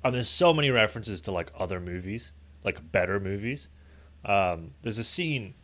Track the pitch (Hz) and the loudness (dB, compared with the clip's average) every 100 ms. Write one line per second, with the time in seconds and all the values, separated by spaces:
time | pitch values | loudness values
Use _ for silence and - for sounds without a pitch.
0 | 135 127 117 - 175 156 143 120 107 117 | 0 0 0 4 4 6 4 4 4 2
1 | 110 95 - 92 82 - 92 92 90 90 | -6 -6 -4 -4 -4 -6 -4 -4 -6 -8
2 | 92 110 - - - - 101 - 78 95 | -6 -8 -10 -16 -20 -8 -6 -6 0 0
3 | 90 101 95 101 110 143 - - - - | 2 0 -2 -4 -6 -8 -10 -18 -20 -20
4 | - - - 101 92 85 82 - 113 110 | -20 -12 2 4 4 0 -8 -8 -6 -4
5 | 113 - 170 143 101 - | -2 -2 -2 -4 -6 -16